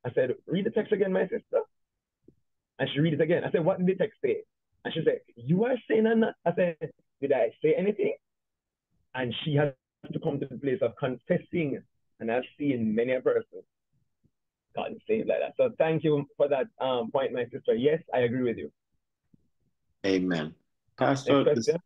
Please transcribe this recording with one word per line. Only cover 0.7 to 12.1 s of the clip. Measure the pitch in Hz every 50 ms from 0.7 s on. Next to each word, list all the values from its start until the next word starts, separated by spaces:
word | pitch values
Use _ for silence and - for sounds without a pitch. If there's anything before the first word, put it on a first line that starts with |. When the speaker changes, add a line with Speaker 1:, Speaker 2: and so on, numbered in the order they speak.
| - 220 202 - 214
Speaker 1:
again, | 190 196 190
my | 185 185 190
sister." | 190 226 220 - _ - - 440 _ _ _ _ _ _ _ _ _ _ _ _ - _ _ _ _ _ _ _ _ _
And | - 131 131 -
she | 139
read | 156 170 151
it | 139
again. | 165 151 175 143 120
I | 139
said, | - 185 160
"What | 175 190 180
did | 180
the | 180 190
text | 185 170 143 - _ -
say?" | 127 107 87 - _ _ _ _ _ _ _ _
And | 123 -
she | 160 156
said, | 151 127 - - _ _
"You | 117 120 127 170 185 226
are | 247 262 226 - -
saying | 220 220 220
I'm | 220 226 220
not." | 220 - - _ _
I | 170 175
said, | 185 185 175 160 _ 160 156 - _ _ _ _ _
"Did | 135 139 139
I | 123 120 113 - _ -
say | 156 160
anything?" | 165 185 208 214 - 403 427 - - _ _ _ _ _ _ _ _ _ _ _ _ _ _ _ _ _ _ -
And | 127 127 120 110 - -
she | 160 147
has | 143 151 143 135 _ _ _ _ _ - - 160
to | 151
come | - 160 143 135
to | 143
the | 135 127 110
place | 139 139 127 120 127
of | 117 -
confessing. | - 147 131 127 120 _ - 180 165 - _ - 175 160 143 123 101 - _ _ _ _ _